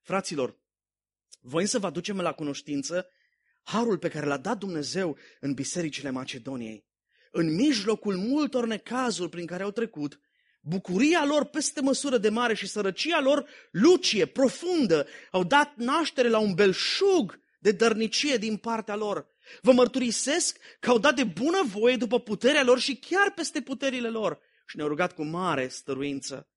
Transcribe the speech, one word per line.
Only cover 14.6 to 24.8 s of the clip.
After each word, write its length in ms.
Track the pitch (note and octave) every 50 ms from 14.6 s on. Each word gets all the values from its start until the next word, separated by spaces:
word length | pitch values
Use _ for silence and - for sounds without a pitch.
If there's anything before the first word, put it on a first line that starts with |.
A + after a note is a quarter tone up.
| - F4 F#4 E4+ C#4 G3 E3 D3+ C#3 - - - - -
au 140 | - F#3 F3+
dat 320 | E3+ B3+ C#4+ D4 D4 D4
naștere 520 | - A#3+ A#3+ C#4 D#4+ D#4+ - - - B3 A#3+
la 100 | A3+ A3
un 160 | A3 G#3 F#3
belșug 880 | D#3+ G#3 G3 F3+ - - - - - F#4 G4+ F#4+ F4 A#3 E3 - - _ _ _ _
de 140 | _ F#3+ A3
dărnicie 640 | F3+ A3+ A#3 A3+ G#3 A3+ G#3+ - - - D4 C#4
din 200 | A#3 G3 A3 G#3+
partea 380 | G3+ _ A3+ A#3 A3 A3 - G#3
lor. 360 | G#3 G#3+ G#3 G3 D#3+ C3+ _ _ _ _ - - -
Vă 120 | _ A3 C4
mărturisesc 840 | B3 B3+ A#3+ A#3+ C4 B3+ A#3+ G#3 - - B3+ D4 F4 E4+ - - - - - - _
că 100 | - -
au 80 | B3 A#3
dat 160 | F#3+ D4 D4+
de 100 | A#3+ C4
bună 380 | G3 E3 D#3 A#3 D#4 E4+ G4 F#4+
voie 340 | B3+ F#3 G#3 A3 A#3+ B3+
după 240 | B3 A#3+ A3 A#3+ A#3+
puterea 440 | A#3+ - G#3+ F3+ - A#3+ D4+ D4+ C4+
lor 140 | A#3+ B3 B3+
și 180 | - - C4+
chiar 360 | - - - D#4+ F#4+ G4+ G4+ G4
peste 300 | F#4+ E4 - - D4+ B3
puterile 460 | - C4+ - - C4+ B3 C4 A#3+ A3+
lor. 320 | A3+ A3 G#3+ F3+ D3+ - _ _ _ _ _
Și 100 | _ -
ne-au 120 | -